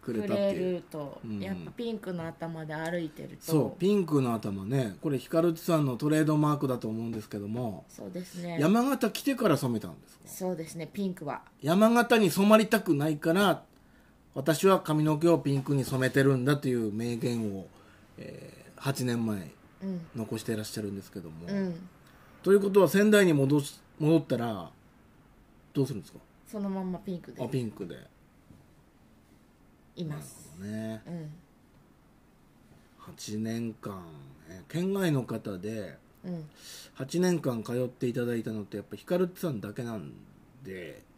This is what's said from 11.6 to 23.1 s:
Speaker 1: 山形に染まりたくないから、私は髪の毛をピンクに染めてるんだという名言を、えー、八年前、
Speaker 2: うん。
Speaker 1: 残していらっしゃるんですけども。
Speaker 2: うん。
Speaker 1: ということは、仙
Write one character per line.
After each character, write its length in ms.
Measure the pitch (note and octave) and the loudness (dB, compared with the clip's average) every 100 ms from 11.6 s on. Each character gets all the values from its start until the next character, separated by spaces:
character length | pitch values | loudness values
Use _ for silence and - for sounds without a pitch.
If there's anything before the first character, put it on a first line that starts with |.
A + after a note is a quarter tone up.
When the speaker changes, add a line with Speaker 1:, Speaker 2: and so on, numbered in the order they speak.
Speaker 1:
山 300 | C3+ F3 A3 | 0 6 6
形 280 | A#3+ A#3 A#3 | 6 6 6
に 120 | G3+ | 4
染 160 | D#3+ G3+ | 4 8
ま 100 | G#3+ | 8
り 120 | A3 | 6
た 120 | A3 | 2
く 140 | F#3+ | 2
な 140 | D3 D3+ | 2 2
い 80 | D3+ | 0
か 160 | E3 | 2
ら、 320 | E3+ G3+ D#3 - _ _ - - _ _ | 4 4 2 -4 _ _ -20 -20 _ _
私 340 | - C3+ D3+ F#3+ | -6 0 4 6
は 100 | F#3 | 6
髪 240 | - D3+ | 4 2
の 160 | D3+ D3+ | 4 4
毛 100 | E3 | 4
を 100 | D#3+ | 4
ピ 180 | C#3 C#3 | 4 0
ン 60 | |
ク 100 | C3+ | 2
に 100 | C#3+ | 0
染 140 | B2 C3 | 0 0
め 120 | C3 | 2
て 120 | C#3 | 6
る 140 | C3+ C3+ | 6 6
ん 80 | |
だ 120 | B2 D3 | 4 2
と 120 | C#3 | 2
い 60 | |
う 180 | B2 A2 | 0 0
名 240 | G#2 A#2+ A#2 | -2 -4 -2
言 400 | B2 A#2+ G#2+ G2 | -2 -2 -2 -6
を、 100 | F2+ - - - - - | -10 -18 -20 -20 -20 -18
え 360 | - - - - - - | -16 -14 -16 -20 -20 -8
ー、 40 | |
八 240 | C#3 C#3 | -4 -2
年 220 | B2 A#2+ A2+ | 0 0 0
前、 240 | G#2 D#2+ - - - | -2 -6 -16 -20 -12
Speaker 2:
う 40 | F#3+ | -8
ん。 200 | F#3 E3 | -8 -10
Speaker 1:
残 240 | B2 A2 A2+ | -10 -6 -6
し 60 | |
て 80 | - | -4
い 40 | A2 | -4
ら 60 | |
っ 20 | G#2+ | -4
し 120 | - | -6
ゃ 40 | |
る 100 | G#2 | -6
ん 20 | |
で 80 | G2 | -8
す 80 | F#2+ | -10
け 80 | G#2 | -14
ど 120 | E2 | -14
も。 180 | D#2+ A#2+ | -14 -6
Speaker 2:
う 40 | |
ん。 220 | G3 F#3+ E3 F#3 - - - - - | -4 -4 -6 -12 -20 -20 -20 -20 -6
Speaker 1:
と 80 | - | 4
い 20 | |
う 60 | G3+ | 6
こ 100 | G3+ | 6
と 100 | G3 | 6
は、 80 | F3 | 6
仙 220 | F#3+ G#3 | 6 8